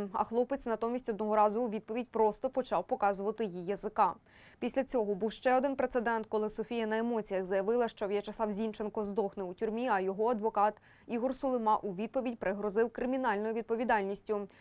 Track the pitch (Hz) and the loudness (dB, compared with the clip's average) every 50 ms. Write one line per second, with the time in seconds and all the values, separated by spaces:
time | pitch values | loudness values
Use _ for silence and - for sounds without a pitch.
0 | 208 190 180 - 214 - 226 240 247 - 277 269 - 240 226 214 233 233 240 254 | -2 -4 -2 -4 -2 0 0 0 0 0 0 -2 0 -2 0 -2 0 -2 -2 -4
1 | - - 220 185 214 214 214 220 208 214 202 226 254 226 202 220 - - 214 247 | -4 -4 -4 -2 0 2 4 6 6 6 4 2 0 0 -2 -4 -6 -4 -4 -4
2 | 233 - - 220 220 214 208 - - 262 - 262 254 - 214 175 185 - 254 254 | -4 -2 2 4 4 4 4 0 -4 -2 -2 -2 -2 0 0 0 0 0 -2 2
3 | 208 202 202 190 196 208 214 - 233 196 170 180 175 175 202 185 - 214 - - | 2 2 2 2 -2 -4 -2 -2 -4 -4 -4 -6 -4 -4 -4 -2 -4 -4 2 4
4 | 208 175 - - _ - - - - - - _ - 240 - 269 262 - - 247 | 4 4 2 -2 _ -20 -20 -20 -20 -20 -12 _ -4 -2 0 0 -2 0 0 0
5 | 214 202 208 180 208 220 - - - 262 254 262 254 285 269 269 254 247 - 254 | 2 0 0 0 -2 -2 -4 0 2 4 4 4 4 2 2 0 -2 0 0 0
6 | 214 233 233 226 220 - - 214 214 214 - - 214 - 240 233 226 214 214 220 | 0 0 0 -2 -2 -2 -2 0 0 0 -2 -6 -6 -4 -2 -2 0 0 0 0
7 | 226 240 240 220 208 - 196 185 190 180 202 196 196 202 233 240 240 220 - - | 0 0 0 -2 -2 -2 -2 -2 0 0 0 0 2 2 2 2 2 0 0 -4
8 | 220 190 202 202 202 214 202 - 226 214 208 196 226 220 208 - 220 214 - 220 | -4 -2 -2 -2 -2 -4 -4 -2 -2 -2 0 -2 -2 -4 -4 -4 -6 -4 -4 -4
9 | 208 202 202 220 202 196 - 208 190 180 185 - 226 226 214 226 247 254 214 190 | -4 -2 -2 -2 -2 -2 -4 -6 -8 -8 -6 -4 -4 -2 -2 -2 0 0 2 2
10 | 190 190 190 190 220 233 254 214 208 220 - 208 202 214 208 - - - - - | 2 0 0 0 0 0 2 0 0 0 2 4 2 2 2 -2 -14 -20 -20 -20
11 | - - 226 240 226 262 254 - - 269 254 247 220 214 214 - - 208 185 180 | -10 -6 -4 -2 -2 -2 -2 -2 -2 0 0 2 2 2 2 2 0 -4 -4 -4
12 | 220 226 - 269 226 254 233 - - 185 208 202 208 208 190 220 226 233 - - | -6 -2 -2 -2 -2 -2 -4 -2 -2 -2 -2 0 -2 0 2 2 2 2 0 -4
13 | 240 247 262 262 262 240 202 202 214 220 220 233 220 - 226 226 254 226 240 208 | -2 -2 0 0 0 0 0 0 0 -2 -2 -4 -2 -2 -2 -2 2 2 2 2
14 | 196 190 202 196 - - 214 208 202 190 - - | 2 0 -4 -6 -4 -4 -4 -4 -4 -6 -12 -20